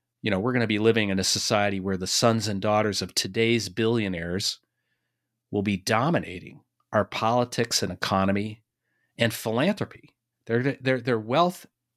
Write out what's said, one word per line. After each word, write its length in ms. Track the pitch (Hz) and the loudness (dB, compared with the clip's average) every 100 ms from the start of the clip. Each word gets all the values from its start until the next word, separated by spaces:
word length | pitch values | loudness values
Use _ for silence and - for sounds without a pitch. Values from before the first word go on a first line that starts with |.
| _ _ | _ _
you 80 | 110 | -2
know, 100 | 95 | 0
we're 120 | 117 | 0
gonna 160 | 127 110 | 0 2
be 120 | 104 | 4
living 300 | 110 113 101 | 4 4 2
in 100 | 95 | 0
a 40 | |
society 560 | 95 101 - 110 104 98 | 0 -2 0 2 2 0
where 160 | 92 95 | -2 -4
the 100 | 90 | -2
sons 420 | - 120 113 107 | 2 4 2 0
and 140 | 98 | -2
daughters 400 | 107 107 107 95 | 0 2 2 -2
of 140 | 92 - | -4 -4
today's 540 | 98 101 113 117 95 | -4 0 2 2 0
billionaires 920 | 92 113 117 101 90 85 92 - - _ _ _ _ _ _ _ _ _ | -2 0 0 0 -4 -4 -4 -4 -6 _ _ _ _ _ _ _ _ _
will 120 | 104 | -2
be 160 | 101 95 | -2 -2
dominating 840 | - 110 139 151 90 90 - - _ _ _ | 0 0 2 0 -4 -10 -14 -20 _ _ _
our 140 | 110 98 | 0 0
politics 760 | - 110 123 123 - 120 - | -2 0 0 0 -2 -2 -2
and 120 | 101 | -2
economy 680 | 90 - 98 98 101 107 104 _ _ _ _ _ - | -4 -2 2 2 0 -2 -10 _ _ _ _ _ -2
and 160 | 117 | -2
philanthropy. 800 | - 117 113 165 208 - - - _ _ _ - | 0 -2 0 0 0 -6 -10 -20 _ _ _ -2
Their, 320 | 120 135 - | 0 0 -2
their, 180 | 131 131 | -2 -2
their 200 | 120 113 | 0 -2
wealth, 460 | 107 135 180 - - _ _ | 0 0 0 -2 -12 _ _